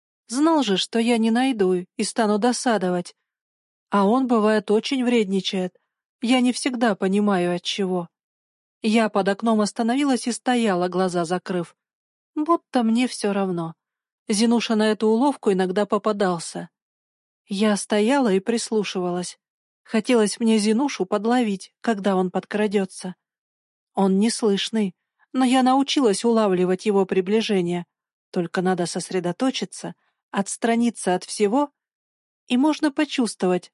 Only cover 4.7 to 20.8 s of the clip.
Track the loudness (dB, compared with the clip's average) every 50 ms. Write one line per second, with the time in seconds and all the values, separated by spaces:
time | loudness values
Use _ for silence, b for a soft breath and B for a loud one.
4.7 | 0 0 0 -2 -4 -2 0 2 2 2 2 2 0 -2 -2 -2 -4 -4 -4 -4
5.7 | -6 _ _ _ _ _ _ _ _ _ -2 0 2 2 2 2 0 -2 -4 -4
6.7 | -2 0 0 0 0 0 0 0 0 2 2 2 2 2 0 0 -2 -4 -4 -6
7.7 | -4 -4 -4 -2 -2 -4 -6 -8 _ _ _ _ _ _ _ _ _ _ _ _
8.7 | _ _ -2 0 2 2 0 2 0 0 0 0 -2 -2 0 0 2 2 0 -2
9.7 | -2 -4 -2 -2 0 0 0 0 0 -2 -2 -6 -6 -4 -2 -2 0 0 0 0
10.7 | 0 0 -2 -2 -2 -2 -2 0 0 -2 -2 -2 -4 -6 -4 -4 -4 -4 -6 -6
11.7 | _ _ _ _ _ _ _ _ _ _ _ _ _ -6 0 0 0 -2 -2 _
12.7 | -2 0 0 2 2 0 0 -2 -4 -4 -4 -2 -2 -2 -2 -2 -4 -4 -6 -8
13.7 | -10 _ _ _ _ _ _ _ _ _ _ -4 -2 0 2 2 2 0 0 0
14.7 | 0 2 2 2 0 0 0 0 2 2 2 0 0 0 0 0 0 2 0 0
15.7 | 0 0 0 0 -2 -2 0 -2 -2 0 0 0 0 -2 -6 -10 -12 -12 -14 -14
16.7 | _ _ _ _ _ _ _ _ _ _ _ _ _ _ _ _ -2 0 2 2
17.7 | 2 0 -2 -2 0 2 2 4 2 2 2 2 2 0 0 0 -2 -2 -2 -2
18.7 | -2 -2 -2 -2 -4 -4 -4 -4 -4 -4 -6 -8 -12 _ _ _ _ _ _ _
19.7 | _ _ _ -4 -4 -2 0 2 2 2 2 2 0 0 2 2 4 4 4 2
20.7 | 2 2